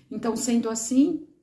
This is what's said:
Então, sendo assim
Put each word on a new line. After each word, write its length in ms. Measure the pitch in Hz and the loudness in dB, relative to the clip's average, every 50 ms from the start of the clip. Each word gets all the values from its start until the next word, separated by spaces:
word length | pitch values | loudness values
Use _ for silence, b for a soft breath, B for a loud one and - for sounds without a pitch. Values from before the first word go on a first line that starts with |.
| b _ | b _
Então, 240 | - 220 - 233 220 | -10 -4 -4 -4 -2
sendo 360 | - - - 233 233 226 226 | -2 -2 0 0 0 0 -2
assim 580 | 220 220 - - 254 262 285 339 330 302 - - _ _ | -4 -4 -4 0 4 4 4 4 2 -2 -6 -12 _ _